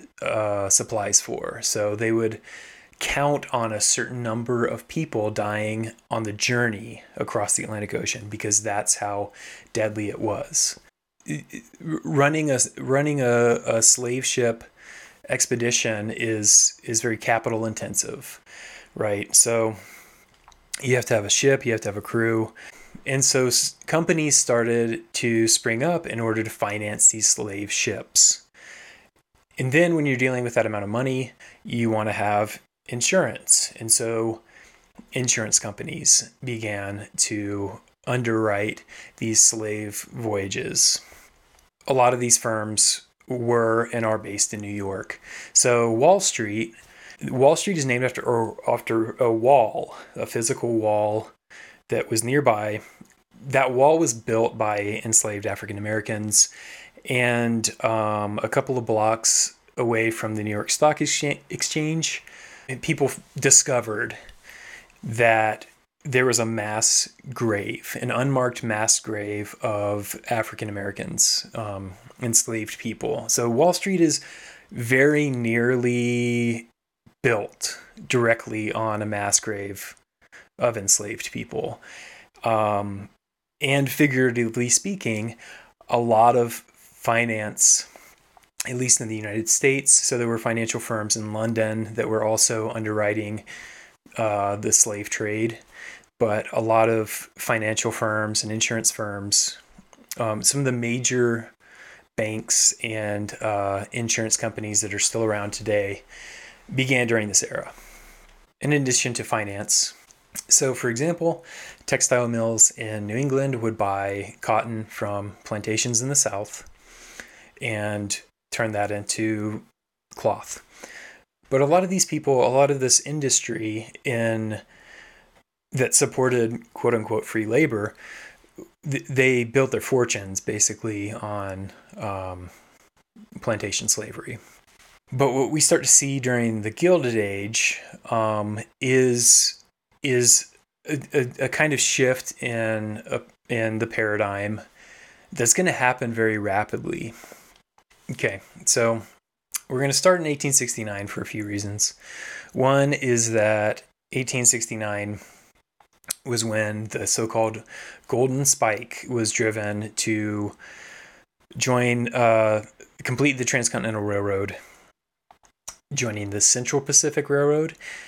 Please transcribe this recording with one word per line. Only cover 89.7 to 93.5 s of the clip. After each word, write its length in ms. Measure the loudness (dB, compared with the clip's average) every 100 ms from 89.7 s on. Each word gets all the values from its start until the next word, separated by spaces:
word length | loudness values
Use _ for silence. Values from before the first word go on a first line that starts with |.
| 2 4
so 240 | 4 4 0
there 100 | 0
were 120 | 0
financial 420 | 0 -2 -2 -4
firms 380 | -4 -4 -2 -4
in 160 | -4
London 580 | -4 -2 0 0 -2 -4 -4
that 120 | -2
were 160 | 0
also 460 | 0 2 0 0 -4
underwriting, 720 | -4 -4 0 0 -2 -4 -8 -10